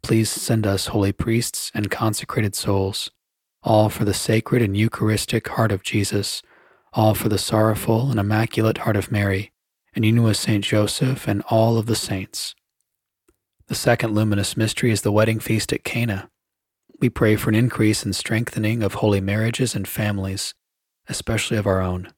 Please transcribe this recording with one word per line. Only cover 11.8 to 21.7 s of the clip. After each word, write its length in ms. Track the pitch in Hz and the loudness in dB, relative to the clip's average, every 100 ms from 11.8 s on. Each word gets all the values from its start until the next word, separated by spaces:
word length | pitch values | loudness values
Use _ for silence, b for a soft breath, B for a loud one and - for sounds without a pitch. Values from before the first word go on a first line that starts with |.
| 110 | 0
the 100 | 113 | -2
saints. 600 | - 98 95 - - - _ _ _ _ _ _ _ _ _ _ _ | -2 -6 -6 -10 -12 -14 _ _ _ _ _ _ _ _ _ _ _
The 80 | - | -2
second 400 | - 117 120 107 | 2 2 2 0
luminous 420 | 110 101 95 - | 2 0 -2 -2
mystery 320 | 110 - 123 | -2 0 0
is 120 | 104 | 2
the 100 | 104 | 2
wedding 280 | 104 110 110 | 2 2 0
feast 320 | - 110 - | -2 -2 -2
at 120 | - | -6
Cana. 460 | - 120 117 95 - _ _ _ _ _ _ _ | -4 -4 -2 -4 -8 _ _ _ _ _ _ _
We 100 | 127 | -2
pray 260 | - 110 107 | 2 2 2
for 140 | - | 2
an 60 | 107 | 2
increase 480 | 123 - 110 107 | 2 2 2 2
and 120 | - 95 | -2 -6
strengthening 680 | - 110 117 - 107 117 | -2 -2 -2 -4 -2 0
of 140 | 101 - | -2 0
holy 260 | 110 98 | 2 2
marriages 540 | 98 104 113 - 127 107 | 0 0 -2 -2 -2 -4
and 120 | 95 | -6
families, 680 | - 104 101 95 98 - - _ _ _ _ - | -4 -2 -2 -4 -6 -8 -12 _ _ _ _ -12
especially 500 | - - 113 - 110 | -10 -4 -4 -2 -2
of 100 | |
our 140 | 101 | 2